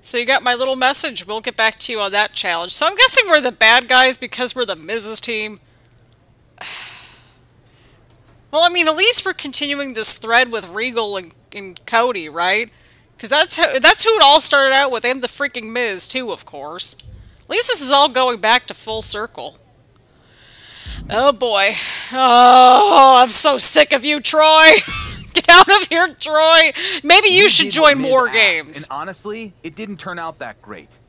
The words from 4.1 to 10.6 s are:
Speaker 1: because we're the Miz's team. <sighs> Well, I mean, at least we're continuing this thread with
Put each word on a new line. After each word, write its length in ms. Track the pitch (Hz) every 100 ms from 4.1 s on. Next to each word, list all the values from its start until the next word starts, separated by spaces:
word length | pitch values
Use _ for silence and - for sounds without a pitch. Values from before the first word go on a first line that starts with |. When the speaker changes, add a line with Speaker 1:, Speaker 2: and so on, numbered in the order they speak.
| 254
Speaker 1:
because 380 | 247 - 247 254
we're 80 | 226
the 100 | 170
Miz's 460 | 160 226 208 214
team. 400 | - 220 214 208 _ _ _ _ _ _ _ _ _ _
<sighs> 60 | - - - - - _ _ _ _ _ _ _ _ _ _ _ _ _ _
Well, 120 | 294
I 60 | 349
mean, 180 | 349 320
at 80 | 311
least 300 | 415 494 381
we're 80 |
continuing 600 | 359 285 - 294 285 277 226
this 220 | 214 -
thread 320 | 226 233 254
with 200 | 226